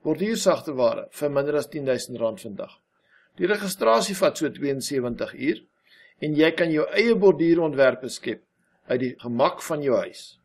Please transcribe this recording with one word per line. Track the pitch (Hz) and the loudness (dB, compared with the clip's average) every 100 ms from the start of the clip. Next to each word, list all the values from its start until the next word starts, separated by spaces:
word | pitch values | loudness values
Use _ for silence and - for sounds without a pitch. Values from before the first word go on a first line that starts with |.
borduursagte | 151 156 202 220 - 151 - | -2 -2 -2 0 0 0 -2
ware | 131 120 113 - | 0 0 0 -10
vir | - 147 | -6 -2
minder | 143 143 147 | 0 0 -2
as | 143 | -2
tien | 156 | -6
duisend | 135 120 - 123 | -2 -2 -4 -4
rand | 113 101 | -4 -4
vandag. | 113 98 - _ _ _ _ _ _ - | -14 -12 -14 _ _ _ _ _ _ -4
Die | 180 | 0
registrasie | 202 202 185 220 226 196 190 | 0 -4 0 4 4 2 0
vat | 165 - | 0 0
so | 151 | -4
tweeënsewentig | - 139 135 123 139 123 117 113 | -2 -4 -4 -4 -4 -4 -6 -8
uur | 113 131 156 _ _ _ _ _ _ | -4 -4 -4 _ _ _ _ _ _
en | 151 | -4
jy | 147 160 | 2 2
kan | 165 170 | 2 0
jou | 156 170 | 0 0
eie | 202 233 | 0 2
borduurontwerpe | 214 190 151 165 170 160 135 131 123 127 | 6 4 4 4 4 2 4 4 4 -8
skep | - - 107 _ _ _ _ - | -8 -8 -8 _ _ _ _ -4
uit | 123 | -2
die | 127 - | -2 -6
gemak | 120 120 151 - | -8 0 0 0
van | - 156 | -8 -4
jou | 143 113 | 2 0
huis. | 90 - - - | 0 -10 -20 -20